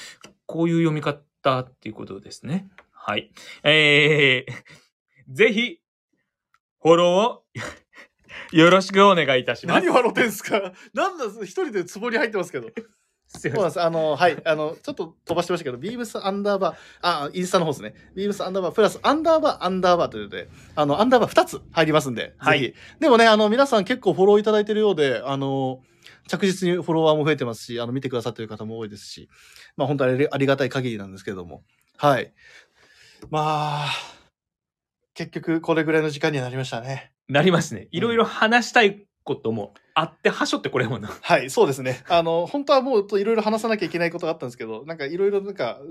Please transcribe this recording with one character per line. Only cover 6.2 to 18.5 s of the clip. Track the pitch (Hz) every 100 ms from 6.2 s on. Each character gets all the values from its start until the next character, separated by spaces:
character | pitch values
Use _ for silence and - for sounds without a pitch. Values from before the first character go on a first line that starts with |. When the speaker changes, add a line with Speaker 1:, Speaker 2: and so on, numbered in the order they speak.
| _ _ _ _ _ _
Speaker 1:
フ | 151
ォ | 170
ロ | 175
ー | 180 233
を | - _ - - - _ -
<laughs> | - _ _ - -
よ | 170 165
ろ | 185
し | 190
く | 196 202
お | 180
願 | 139 131
い |
い | 127
た | 117
し | -
ま | -
す。 | 359
Speaker 2:
何 | 254
笑 | 233
っ |
て | -
ん | 240
す | -
か？ | - 226 185 - -
何 | 214 370 359
な | 233
ん |
す？ | 214 190
一 |
人 | - 349
で | 208 175
ツ | 196
ボ | 233
に | 226
入 | 233
っ |
て | 208
ま |
す | 170
け | 143
ど。 | 113 - - _ _ _ _
Speaker 1:
す | - -
い |
ま | 131
せ |
ん。 |
Speaker 2:
そ |
う |
な | 180
ん |
で |
す。 | 185
あ | 170
の、 | 165 156 147
は | 180
い。 | 147
あ | 165 156
の、 | 156 170
ち | -
ょ |
っ | 294
と | 170 -
飛 | - 170
ば |
し | 170
て |
ま | 175
し |
た |
け | 151
ど、 | 123
ビ | 170
ー | 240
ム | 226
ス | 220
ア | 196
ン | 202
ダ | 202 202
ー |
バ | 185
ー、 | - - -
あ、 | 170 165 143
イ | 180
ン | 180
ス |
タ | 190
の | 160
方 |
で | 131
す |
ね。 | 104 - -
ビ | - 202
ー |
ム |
ス | 196
ア |
ン | 185